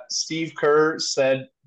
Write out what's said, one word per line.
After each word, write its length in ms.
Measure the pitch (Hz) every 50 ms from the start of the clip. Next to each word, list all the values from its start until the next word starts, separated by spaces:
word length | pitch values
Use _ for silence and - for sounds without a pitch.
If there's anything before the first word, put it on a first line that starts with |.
| - -
Steve 440 | - - - - 160 160 160 147 -
Kerr 420 | - 156 147 147 156 156 156 160 -
said 500 | - - - 143 135 135 135 131 131 - _ _ _